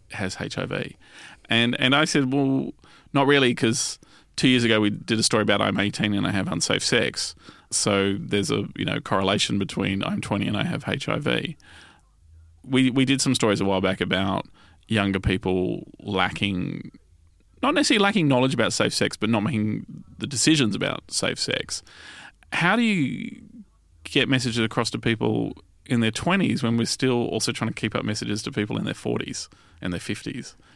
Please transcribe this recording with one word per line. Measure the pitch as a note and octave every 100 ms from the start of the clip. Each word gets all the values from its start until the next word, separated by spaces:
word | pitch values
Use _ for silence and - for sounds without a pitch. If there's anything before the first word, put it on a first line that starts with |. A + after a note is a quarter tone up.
| _
has | - F#2+ -
H | - -
I | -
V." | - - - - - - - -
And, | A#2 A#2+ -
and | B2+ C#3
I |
said, | D#3+ D3+ C3
"Well, | C#3 C3+ C3+ B2+ - - - -
not | C#3 C3+
really, | C#3+ B2+
'cause | A#2+ A#2 A#2+ - - - - _ -
two | C3
years | B2+
ago | A#2 G#2+
we | G#2
did | G#2 - A2
a |
story | G#2 A2
about | G#2 G2+
I'm | G2+ G2+
eighteen | G2+ - G#2+
and | G2+ G2
I |
have | G2 -
unsafe | - - F#2+
sex. | - A#2+ C2 - - - - - _
So | - A2 G2 G2 G2+
there's | - G#2 -
a, | G#2 G2+ -
you |
know, | - -
correlation | - G2 F#2+ G2+ - G#2
between | F#2+ - G2 G2
I'm | - G#3
twenty | - G#2 A2+
and | G#2
I |
have | - - -
H | - -
I | -
V." | C#3 A#2 - - - - - _ _ _ - - - _
We, | C3 C3 C3
we | C3
did | B2+ C3+
some | C#3
stories | B2 A2 F#2
a |
while | G2 F#2+
back | F#2 F#2
about | F2 F#2 F#2+ F#2+ - - - - -
younger | A2 G2+ F#2+
people | F#2+ F#2+ F#2+ F#2 F#2 - - -
lacking, | G#2+ F#2+ F#2 - G2+ F2+ F#2 E2 - - _ _ _ _ _ _
not | C4+
necessarily | D#4 - A3+
lacking | G3 G3+ D3
knowledge | B2+ C3
about | A#2 G#2
safe | - G#2+
sex, | - G#2+ -
but | A2
not | A2+
making | G#2 A2 G#2+ G#2+ - - - -
the | -
decisions | C3 D3+ D#3 A2+ G2
about | F#2 - -
safe | - E2+ E2+
sex. | - - - - - - - - - - -
How | - F3 A3+
do |
you | A#3 F#3+ C3+ - - - - A#3+ - _ _ _
get | - C#3+ B2+
messages | B2+ B2 A#2
across | A2 - A2+
to | A#2
people | A#2+ A2 A2 A2+ G#2+ - - _ -
in | B2
their | A2
twenties | A2+ E3+ G3 - G#2+
when | A2+ A#2
we're |
still | A2+ - C3 A#2+ -
also | A2 -
trying | - A2+
to |
keep | - A2+ -
up |
messages | G#2+ G#2 A2+ G#2+
to | -
people | - G#2 A2+
in |
their | -
forties | - A#2+ A#2+ - - - - _ -
and | F#2
their | F2
fifties? | - G#2 - - - - _